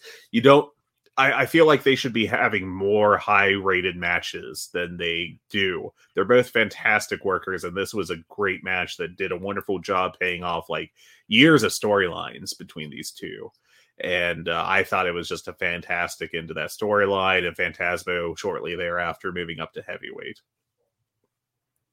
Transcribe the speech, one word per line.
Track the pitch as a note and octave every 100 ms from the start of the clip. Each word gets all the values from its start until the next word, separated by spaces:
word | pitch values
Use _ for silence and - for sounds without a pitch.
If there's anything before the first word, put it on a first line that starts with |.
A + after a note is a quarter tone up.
| - - -
You | A#2
don't, | B2+ C#3+ D3 _ _ _ _ -
I, | C3+
I | B2 C3
feel | E3 D#3
like | C#3
they | C3+
should | C3 C3+
be | A2+ G#2
having | A#2+ A#2+ G#2+ F#2+
more | F#2 G2 G#2 G#2 G2
high-rated | - G2+ G2 G2 F#2+ F#2 F2+ F2
matches | F2 F2 - F2 A#1+ - -
than | F2 F2 F2
they | E2+ E2+ F2 - _
do. | G#2 F#2+ E2+ - - _
They're | - G2
both | B2 B2
fantastic | A#2 G#2 - A#2 G#2+ - G2
workers, | G2+ F#2 - F2+
and | F2+
this | F2+ F#2+
was | G#2+ E2+
a | E2+ -
great | - G2 F#2
match | F#2 F#2 F2 -
that | E2+ F2+
did | F#2+
a | F2+
wonderful | F#2+ G2 - F#2
job | E2 F#2 F#2 -
paying | F2+ F2
off, | F2 E2+ -
like, | D#2+ - _ _ _ -
years | G#2+ D#3 D3+
of | G#2
storylines | - G#2+ G2+ F2+ E2+ E2 B1+ G2 -
between | F2+ E2 D2+
these | C2 -
two. | - F2+ G#2 - - _ _ _ -
And, | - F2+ F2 E2 E2+
uh, | E2 F2
I | G2
thought | F#2 G2 F2+
it |
was | F2 E2
just | F2 -
a |
fantastic | - F2+ F2 - F2 E2+ - E2
end | E2+ E2
to |
that | E2 D#2
storyline, | - G#2+ G#2 G2 G2 F#2+ F#2 F2
and | E2
Phantasmo | F2+ E2 F2 F2+ - F2 E2+ E2
shortly | G2+ D2+ D2
thereafter | F2 F2 F2 E2+ D#2+ F#2+
moving | F2 E2+ E2
up | D#2
to | F2
heavyweight. | F2 F2+ - - - - _ _ _ _ _ _ _ _ _ _ _ _ _ _ _